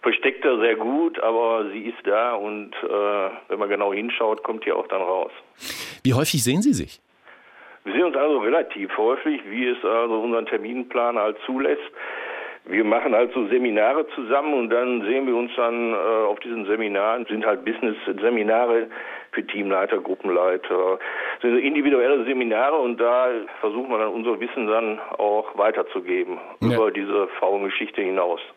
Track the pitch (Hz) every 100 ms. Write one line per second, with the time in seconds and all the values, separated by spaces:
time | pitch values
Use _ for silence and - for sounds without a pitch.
0 | - 113 135 131 - 123 117 110 113 139
1 | 165 165 113 113 117 113 104 104 107 117
2 | - 104 120 117 104 107 104 - - 104
3 | 101 104 95 - - 101 101 101 101 98
4 | 117 - 113 107 - 113 107 92 95 98
5 | 90 92 - - - _ - - - -
6 | 131 123 156 160 113 143 240 160 76 -
7 | _ _ - - - - - - - 104
8 | 175 139 147 143 107 156 - 107 95 -
9 | 110 131 156 143 107 110 127 123 95 113
10 | 117 113 117 117 110 120 107 123 123 123
11 | 120 120 107 107 - 131 143 147 - -
12 | - - - - - - - 95 110 113
13 | - 110 120 131 104 123 123 107 107 143
14 | 151 - 117 143 151 143 117 120 127 123
15 | 104 131 135 120 120 - 117 117 117 110
16 | 87 113 107 104 123 117 98 107 110 98
17 | 107 117 117 107 110 98 - 113 120 107
18 | - 95 110 120 107 110 120 117 113 -
19 | - - - - 104 101 98 95 98 104
20 | 90 92 98 90 90 90 - 90 92 92
21 | - - - - 120 120 117 151 143 135
22 | 123 139 117 131 120 110 131 156 123 117
23 | 120 123 127 117 101 - 110 110 131 113
24 | 110 104 113 107 120 - 107 110 113 107
25 | - - 104 104 107 - 104 - 110 98
26 | 90 90 90 87 - - 113 117 110 95
27 | 98 101 95 - 92 101 98 92 104 -
28 | 95 95 87 85 -